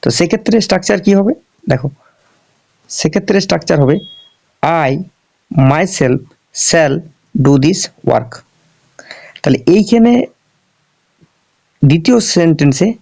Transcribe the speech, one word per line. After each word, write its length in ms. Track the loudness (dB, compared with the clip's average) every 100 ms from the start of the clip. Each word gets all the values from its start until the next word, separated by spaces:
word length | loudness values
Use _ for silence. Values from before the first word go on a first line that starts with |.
তো 60 | -2
সেক্ষেত্রে 460 | -2 -2 -2 0 0
স্ট্রাকচার 380 | 0 -4 0 -2
কি 120 | 2
হবে? 180 | 2 0 -4 _ _ -4
দেখো, 180 | -4 -4 -12 _ _ _ _ _ _ _ _ _
সেক্ষেত্রে 460 | -6 -4 -4 -2 -2
স্ট্রাকচার 380 | 0 -4 -2 0
হবে, 160 | 2 0 -4 -20 _ _ _ _ -2 0 -2
I 40 | -4 -8 _ _ _ _ 0 2
myself 500 | 2 -2 -2 -2 -2 -6 _ _
shall 400 | -8 -2 0 0 -2 -8 _ _ -2
do 80 | 2 4
this 160 | 2 -2 -6 _ -2
work। 220 | -2 -4 -18 _ _ _ _ _ _ -20 -20 -20 -6
তাহলে 180 | -2 -2 2
এইখানে 380 | 2 2 2 4 2 -2 _ _ _ _ _ _ _ _ _ _ _ _ _ _ _
দ্বিতীয় 360 | 2 2 2 0
সেন্টেন্সে 680 | 0 0 2 2 0 2 -2 -4